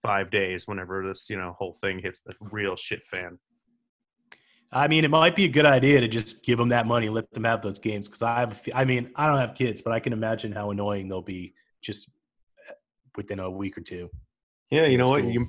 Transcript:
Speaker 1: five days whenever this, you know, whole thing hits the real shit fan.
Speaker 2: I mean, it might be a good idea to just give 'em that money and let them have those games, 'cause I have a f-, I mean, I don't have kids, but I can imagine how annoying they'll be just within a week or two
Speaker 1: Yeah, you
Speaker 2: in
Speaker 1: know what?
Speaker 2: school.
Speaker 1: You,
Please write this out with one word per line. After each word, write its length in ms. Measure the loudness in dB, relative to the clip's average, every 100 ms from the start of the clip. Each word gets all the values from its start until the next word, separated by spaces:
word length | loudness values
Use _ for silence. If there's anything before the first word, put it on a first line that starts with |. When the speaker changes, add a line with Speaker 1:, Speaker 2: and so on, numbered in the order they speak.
Speaker 1:
five 300 | 0 -2 0
days 360 | -2 -2 -4 -8
whenever 380 | -10 -6 -6 -6
this, 220 | -10 -10
you 80 | -8
know, 160 | -8 -8
whole 140 | -10
thing 260 | -6 -6 -4
hits 220 | -8 -12
the 120 | -18 -18
real 360 | -12 -6 -4 -6
shit 300 | -8 -10 -8
fan. 320 | -10 -10 -16 _ _ _ _ _ _ _ _ _ -20 _ _ _
Speaker 2:
I 160 | 0 2
mean, 160 | 4
it 60 | 4
might 240 | 6 4 4
be 80 | 4
a 40 |
good 160 | 6 8
idea 340 | 8 8 6
to 60 | 4
just 360 | -2 -6 -8
give 160 | -2 2
'em 100 | 4
that 180 | 2 2
money 180 | 0 0
and 60 |
let 160 | -4 -6
them 120 | -4
have 180 | -2 0
those 160 | -2 -6
games, 300 | -6 -6 -8
'cause 140 | -6
I 180 | -2 0
have 140 | -2
a 20 | -4
f-, 200 | -6 0
I 100 | 2
mean, 260 | 0 -2 -2
I 100 | 2
don't 100 | 2
have 160 | 0
kids, 280 | -2 -4 -4
but 100 | -2
I 60 | -2
can 140 | -2
imagine 380 | -4 -2 -4 -6
how 180 | -6 -6
annoying 380 | -4 -4 -4 -6
they'll 120 | -8
be 320 | -8 -10 -12 _ _ _
just 260 | -12 -12 -14 _ _ _ _ _ -20 -20 _ _ _ -14
within 220 | -10 -8
a 120 | -8
week 260 | -6 -8 -8
or 40 |
two 280 | -14 -12 -12 -16 -20 _ _ _ _
Speaker 1:
Yeah, 160 | 2 4
you 80 |
Speaker 2:
in 80 | 6
Speaker 1:
know 80 | 6
what? 100 | 4
Speaker 2:
school. 120 | 2
Speaker 1:
You, 140 | -2